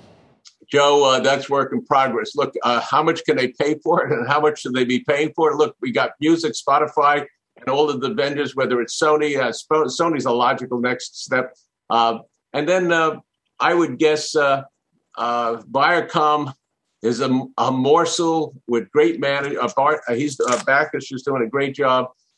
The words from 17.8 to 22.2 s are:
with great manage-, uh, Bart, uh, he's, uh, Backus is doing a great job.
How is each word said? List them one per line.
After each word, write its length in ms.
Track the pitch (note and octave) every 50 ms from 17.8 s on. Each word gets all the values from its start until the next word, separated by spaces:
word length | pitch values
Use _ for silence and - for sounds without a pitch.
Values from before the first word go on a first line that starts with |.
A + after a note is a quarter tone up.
| B2+ C#3 D3+ E3+ E3+ - - - E3+ E3 E3 D#3+ D#3 C#3+ C3+ - _ -
with 200 | A#2+ A#2 G2+ - -
great 260 | D3 D3+ - - -
manage-, 380 | C#3 C#3 C#3 C#3 C#3 C#3+ C#3+
uh, 120 | C3 B2 A#2 -
Bart, 280 | C3+ C3+ D3 D#3 D3+ -
uh, 80 | - A#2+
he's, 240 | A#2 C#3+ D3 C3+ -
uh, 240 | D3+ B2 B2 A#2+ -
Backus 440 | C#3 C3+ C#3+ D3+ D3+ - C#3 C3 -
is 120 | C3+ B2 -
doing 200 | C#3+ C#3 C3 A#2
a 60 | A2
great 260 | A#2+ C#3 C3+ C3+ C3+
job. 360 | - C#3 B2+ B2+ B2+ B2 - - _